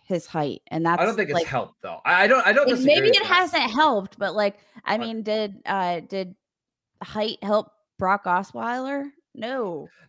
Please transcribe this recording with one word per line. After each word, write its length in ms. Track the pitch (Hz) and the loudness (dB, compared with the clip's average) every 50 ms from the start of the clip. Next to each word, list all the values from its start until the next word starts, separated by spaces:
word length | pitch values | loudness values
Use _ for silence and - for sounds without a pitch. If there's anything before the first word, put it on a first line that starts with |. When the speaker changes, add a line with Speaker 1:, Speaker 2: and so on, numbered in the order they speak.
| _ | _
Speaker 1:
his 200 | - 190 170 - | -6 -6 -6 -4
height, 360 | - - 160 147 139 98 - - _ | -6 -4 -4 -4 -4 -6 -8 -10 _
and 200 | - 160 165 165 | -4 -2 2 2
Speaker 2:
I 80 | 175 | 2
don't 120 | 170 175 214 | 2 2 0
Speaker 1:
that's, 100 | 214 208 | 0 0
Speaker 2:
think 120 | 196 147 | -2 -2
it's 60 | 147 | -2
Speaker 1:
like, 100 | 170 160 | -2 -2
Speaker 2:
helped, 360 | - 135 123 101 - _ _ | -2 -2 -4 -4 -6 _ _
though. 180 | - 90 82 78 - | -12 -12 -10 -4 0
I, 180 | 139 180 185 196 | 2 4 4 4
I 40 | 214 | 4
don't, 200 | 262 254 202 196 | 4 4 4 4
I 60 | 208 | 4
don't 140 | 269 294 247 | 4 4 4
Speaker 1:
it, 40 | |
Speaker 2:
disagree 240 | 254 - - - 302 | 2 2 4 4 4
Speaker 1:
maybe 120 | 349 370 440 | 4 4 4
Speaker 2:
with 80 | 453 403 | 4 4
Speaker 1:
it 60 | 415 | 4
Speaker 2:
that. 100 | 403 359 | 4 2
Speaker 1:
hasn't 360 | 359 370 - 359 294 247 233 | 2 2 2 0 -2 -2 0
helped, 480 | 214 269 311 302 240 202 190 - - - | 2 2 4 4 4 0 -2 -6 -6 -6
but, 160 | 196 190 165 | -6 -2 0
like, 240 | 214 208 202 202 _ _ _ _ - - | 0 0 0 -2 _ _ _ _ -10 -4
I 100 | - 208 | -4 -2
Speaker 2:
I 20 | 220 | -2
Speaker 1:
mean, 240 | 233 226 226 220 | -4 -6 -8 -6
did, 400 | 208 214 214 220 214 208 196 - - | -4 -4 -2 -2 -2 -4 -8 -10 -6
uh, 340 | - 196 196 180 175 175 165 | -4 -2 -2 -2 -2 -4 -4
did 340 | - - 196 190 190 180 185 - _ _ _ _ _ _ _ _ _ _ _ _ 190 | -6 -8 -8 -8 -8 -8 -12 -18 _ _ _ _ _ _ _ _ _ _ _ _ -18
height 340 | - - 214 208 226 - - - | -10 -6 -4 -4 -4 -6 -6 -2
help 280 | 196 208 214 208 - _ _ _ _ _ - | 0 0 0 0 -4 _ _ _ _ _ -4
Brock 240 | 190 185 196 202 - | 0 0 0 0 0
Osweiler? 840 | 185 175 185 196 - - 240 226 233 240 254 262 269 277 277 277 285 - _ _ _ - | 0 0 0 -2 -4 -8 -8 -6 -6 -6 -6 -6 -6 -6 -6 -8 -10 -14 _ _ _ -14
No. 540 | - 214 233 269 262 226 190 170 143 147 151 _ _ _ | -12 -10 -8 -6 -6 -6 -6 -6 -10 -12 -16 _ _ _